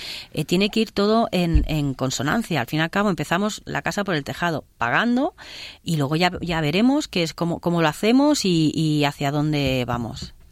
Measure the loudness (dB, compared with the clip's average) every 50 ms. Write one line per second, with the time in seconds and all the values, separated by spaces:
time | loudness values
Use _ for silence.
0 | -8 -12 -12 -14 -14 -10 -6 -6 -4 0 2 2 2 2 2 0 0 0 0 0
1 | 2 2 4 2 2 2 0 0 2 4 4 2 2 2 0 0 0 -2 -2 -2
2 | -2 -2 -2 -2 -2 0 0 0 -2 -2 -2 -2 -2 -2 -2 -2 -2 0 0 0
3 | 0 0 0 -2 -2 -2 -2 -2 -2 -2 -4 -6 -10 -6 -6 -4 -4 -4 -4 -4
4 | -2 -2 -2 -2 -2 -4 -6 -2 -2 -2 -2 -2 -6 _ _ -4 -2 0 2 2
5 | 2 2 2 2 0 -2 -4 -8 -18 -18 -18 -16 -16 -18 -18 -12 -6 -4 -2 0
6 | 0 0 0 2 2 0 0 -2 -6 -4 -2 0 0 0 2 4 4 4 4 2
7 | 0 -2 -2 -2 -2 -2 -2 -2 -2 -2 -2 -2 -2 0 2 2 2 2 0 2
8 | 2 4 4 6 6 4 2 2 2 2 2 4 4 2 2 0 0 2 2 2
9 | 2 0 0 0 -2 -2 0 0 0 0 0 0 0 0 0 0 0 -2 -2 -4
10 | -4 -6 -8 -10 -12 -14 -16 -20 -20 -20